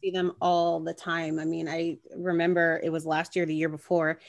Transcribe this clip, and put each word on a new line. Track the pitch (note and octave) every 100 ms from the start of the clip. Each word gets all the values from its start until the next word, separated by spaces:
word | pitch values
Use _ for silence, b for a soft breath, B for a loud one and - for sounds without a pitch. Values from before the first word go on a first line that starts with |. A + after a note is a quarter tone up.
see | G3
them | F#3 F3+ -
all | F3+ F3 E3+ E3
the | E3 E3
time. | F3 E3+ D#3+ D#3+
I | D#3+
mean, | E3 D#3+
I | E3 E3+ D#3 - -
remember | F3+ E3+ E3+ F3 E3 E3
it | D#3+
was | D#3+ D#3+
last | D#3 E3+ F#3
year, | E3
the |
year | D#3 D#3+
before, | D#3 - F3 D#3 D#3+